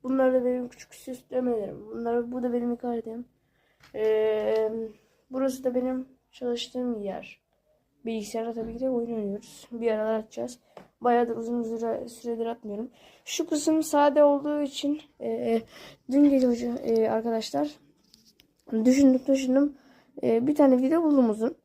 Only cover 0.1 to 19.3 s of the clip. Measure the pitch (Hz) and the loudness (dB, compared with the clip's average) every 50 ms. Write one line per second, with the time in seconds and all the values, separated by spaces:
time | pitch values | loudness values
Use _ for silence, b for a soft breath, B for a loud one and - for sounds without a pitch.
0.1 | 262 262 262 262 254 254 240 247 254 254 247 247 - - - _ - - - - | 2 4 4 4 4 4 2 2 0 -2 -4 -8 -12 -18 -20 _ -20 -20 -14 -14
1.1 | 254 247 _ _ - 254 247 247 240 220 202 196 - - 208 214 226 233 233 233 | -14 -14 _ _ -4 -2 -2 0 -2 -2 -4 -6 -10 -14 -16 -14 -10 -8 -4 -2
2.1 | 233 240 240 240 240 254 240 247 240 247 240 240 240 240 - 247 240 233 - 226 | -2 -2 -2 -4 -6 -4 -4 -2 -2 -2 -2 -2 -4 -4 -4 -6 -6 -6 -6 -8
3.1 | 220 233 240 _ _ b b b b b b b b b b b - 214 214 220 | -12 -12 -14 _ _ b b b b b b b b b b b -6 -2 0 2
4.1 | 220 220 220 220 214 214 214 214 220 220 220 220 220 226 226 220 214 b b b | 2 2 2 2 0 0 0 0 0 0 0 -2 -4 -6 -8 -10 -12 b b b
5.1 | b b b b 254 262 269 269 254 262 262 254 247 254 247 254 254 254 262 _ | b b b b -6 -2 -2 -2 -4 -2 -4 -2 -2 -2 -2 -2 -4 -6 -8 _
6.1 | _ _ _ _ _ - 247 247 240 233 240 - _ 254 247 247 240 214 202 196 | _ _ _ _ _ -10 -6 -6 -6 -6 -8 -8 _ -6 -4 -4 -4 -6 -6 -8
7.1 | 185 - - - - _ _ _ _ _ _ _ _ _ _ _ _ _ _ 226 | -8 -10 -12 -14 -20 _ _ _ _ _ _ _ _ _ _ _ _ _ _ -8
8.1 | 226 220 208 208 - 226 226 233 226 233 220 226 226 233 262 262 262 240 233 233 | -6 -6 -8 -6 -6 -6 -6 -6 -6 -8 -8 -10 -8 -4 -4 -2 -2 -2 -4 -4
9.1 | 233 220 208 196 196 208 - - - - - _ 233 233 233 226 220 214 214 220 | -6 -6 -4 -6 -6 -8 -12 -16 -20 -20 -20 _ -10 -4 -2 0 0 0 0 -2
10.1 | 220 220 220 220 - 233 233 247 247 B B B B B B B B _ - 247 | -2 -2 -4 -8 -10 -8 -8 -8 -10 B B B B B B B B _ 2 2
11.1 | 240 240 240 233 226 226 226 226 240 240 233 226 226 226 233 226 226 - 247 240 | 4 4 2 0 -2 -6 -4 -4 -4 -4 -4 -4 -6 -4 -4 -4 -4 -6 -8 -12
12.1 | - - - 240 233 226 226 233 233 233 - 214 202 208 233 269 b b b b | -16 -12 -8 -8 -6 -4 -4 -6 -6 -8 -10 -10 -8 -8 -10 -10 b b b b
13.1 | b b b - - - 320 339 320 294 302 330 311 320 311 - - 285 285 294 | b b b -12 -6 -6 -4 -2 -2 -2 0 2 0 0 0 2 2 4 4 4
14.1 | 269 302 294 285 285 277 277 294 294 294 294 269 - - - 285 294 302 - _ | 6 6 6 6 6 2 0 -4 -4 -2 -4 -4 -6 -6 -4 -4 -4 -4 -8 _
15.1 | _ _ 247 233 226 233 240 233 226 226 226 B B B B B B B _ - | _ _ -8 -6 -6 -4 -2 -2 -2 -2 -2 B B B B B B B _ 0
16.1 | 254 285 294 285 277 269 254 247 240 233 240 240 240 - - 233 226 226 220 220 | 4 4 6 6 6 4 4 2 2 0 -2 -6 -6 -6 -2 0 2 2 2 2
17.1 | 220 226 220 233 226 226 220 - - 277 302 294 - _ _ _ _ _ _ _ | 0 -2 -2 -2 -4 -4 -4 -4 -2 -2 -2 -2 -6 _ _ _ _ _ _ _
18.1 | _ _ _ _ _ _ _ _ _ _ _ - - 220 220 247 254 277 277 262 | _ _ _ _ _ _ _ _ _ _ _ -4 -2 2 4 6 6 8 8 6
19.1 | 254 254 254 - | 6 4 2 2